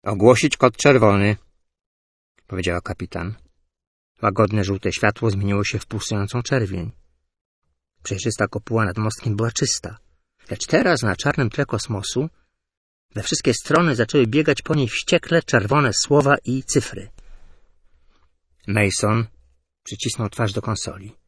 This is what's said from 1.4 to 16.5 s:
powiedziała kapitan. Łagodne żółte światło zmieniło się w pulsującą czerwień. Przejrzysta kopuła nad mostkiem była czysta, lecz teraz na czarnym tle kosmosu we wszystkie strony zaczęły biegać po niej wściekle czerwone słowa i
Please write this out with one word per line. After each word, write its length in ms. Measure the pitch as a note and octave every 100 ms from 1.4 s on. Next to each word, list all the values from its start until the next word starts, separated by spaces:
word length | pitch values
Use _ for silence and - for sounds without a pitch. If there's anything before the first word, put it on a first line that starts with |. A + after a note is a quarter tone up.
| _ _ _ _ _ _ _ _ _ _ _
powiedziała 340 | F#2 F2 F2
kapitan. 540 | - F2+ F2+ - F2 A2 _ _ _ _ _ _ _ _
Łagodne 420 | A2 G2 G#2 G#2+
żółte 280 | F#2+ G2 F#2
światło 380 | - G#2+ - A2+
zmieniło 340 | G2 G2+ G2+
się 140 | G#2 G#2+
w 80 | -
pulsującą 560 | G#2+ - G#2+ G2+ B2
czerwień. 500 | A#2+ C3+ G2+ F#2 G2 - _ _ _ _ _ _ _ _ _ _
Przejrzysta 460 | - G2 A#2 - G2+
kopuła 360 | G#2+ - A2
nad 140 | G#2 F#2+
mostkiem 380 | G#2+ - - G#2
była 140 | A#2
czysta, 480 | - C#3 - - G#2+ _ _ _ _ -
lecz 160 | G2 -
teraz 360 | D#3 G#3 D3
na 140 | A2 F#2
czarnym 340 | C#3+ D3 A#2+
tle 160 | - C#3
kosmosu 640 | G#2+ - G#2 - B2 D#3+ _ _ _ _ _ _ _ _
we 80 | G#2+
wszystkie 320 | - A#2+ -
strony 400 | A#2 - D#3 E3+
zaczęły 320 | A#2+ A2 D3 A2+
biegać 360 | C#3 D3+ C#3
po 120 | -
niej 140 | D3+ B2
wściekle 540 | - - F3 - E3
czerwone 480 | - B2 G#2 D3 C3+
słowa 440 | - - D3 C#3 C#3+
i 180 | -